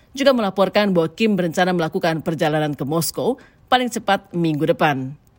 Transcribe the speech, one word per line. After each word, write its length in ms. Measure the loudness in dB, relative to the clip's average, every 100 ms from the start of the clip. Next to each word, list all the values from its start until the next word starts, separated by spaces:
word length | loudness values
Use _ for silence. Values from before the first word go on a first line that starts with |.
| _ 0
juga 160 | 2
melaporkan 580 | 2 0 0 2 2 2 2
bahwa 160 | 0
Kim 240 | 0 0 0
berencana 400 | 0 0 0 0
melakukan 480 | -2 -2 -2 -2
perjalanan 480 | -4 -2 0 0 -2
ke 100 | -4 -4
Moskow 480 | -2 -4 -4 -4 -4 -8 _ 0
paling 240 | 0 0
cepat 400 | -4 -2 -2 -2
minggu 320 | -2 0 0
depan. 480 | 0 2 0 0 -6 -12 _